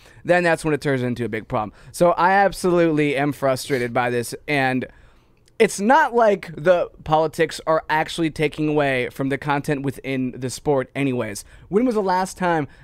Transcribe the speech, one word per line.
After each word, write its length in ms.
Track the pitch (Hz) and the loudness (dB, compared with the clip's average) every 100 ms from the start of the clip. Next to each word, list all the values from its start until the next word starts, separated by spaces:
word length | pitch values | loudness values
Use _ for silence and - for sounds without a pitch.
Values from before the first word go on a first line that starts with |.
| - - - | -16 -10 0
then 180 | 175 | 2
that's 180 | 170 160 | 2 0
when 120 | 160 | 0
it 80 | 143 | -2
turns 200 | 151 131 | -2 -2
into 220 | 123 117 | -2 -4
a 40 | 113 | -6
big 180 | 110 - | -8 -6
problem. 240 | 123 104 - - | -6 -6 -10 -16
So 200 | - 175 | 0 2
I 200 | 170 175 | 4 4
absolutely 840 | 196 196 - 185 175 170 151 147 135 | 4 2 0 0 2 4 2 0 0
am 160 | 147 | -2
frustrated 640 | 135 135 131 - 135 120 | 0 -2 -2 -2 -2 -2
by 160 | 123 123 | -2 0
this, 240 | 123 117 - - | -2 -4 -8 -4
and 400 | 147 131 127 - - - _ _ _ _ - | 0 0 0 -4 -12 -20 _ _ _ _ 0
it's 220 | 214 - | 0 2
not 340 | 202 294 285 | 2 4 4
like 400 | 233 226 190 - | 4 4 2 -4
the 360 | 151 151 175 - - | -2 2 2 0 -8
politics 580 | - 156 160 - 156 - - | 0 2 2 0 -2 -2 0
are 160 | 160 - | 0 0
actually 400 | 156 160 - 165 | -2 -2 -2 -4
taking 380 | 147 151 - 151 | -2 -2 -2 0
away 400 | 151 139 131 123 | 2 2 0 -2
from 220 | - 135 | -4 -4
the 80 | 135 | -4
content 440 | 147 143 139 143 | -2 -2 -2 -2
within 480 | 139 - - 135 127 120 | -4 -6 -6 -4 -4 -6
the 120 | 127 | -8
sport 400 | - 151 135 127 | -4 0 0 -2
anyways. 520 | 135 139 123 107 98 - - - | -2 -2 -2 -4 -8 -16 -20 -2
When 160 | 196 254 | 0 2
was 80 | |
the 80 | 214 | 0
last 340 | 190 180 180 - | 0 0 -2 -2
time 320 | 180 165 139 - | 0 0 -2 -10